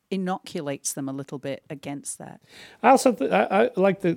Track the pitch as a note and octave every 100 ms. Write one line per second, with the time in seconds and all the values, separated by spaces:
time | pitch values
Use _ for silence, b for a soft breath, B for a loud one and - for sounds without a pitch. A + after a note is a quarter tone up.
0 | _ F#3+ F#3 F#3+ - F#3 C#3+ C#3 - -
1 | C3+ C3+ C#3 D3 C#3 C3+ _ C#3+ C#3+ C#3+
2 | - - - - B B B B A3+ C4
3 | C4+ A3+ - F#3 - F#3+ A#3 - G3 F#3
4 | F3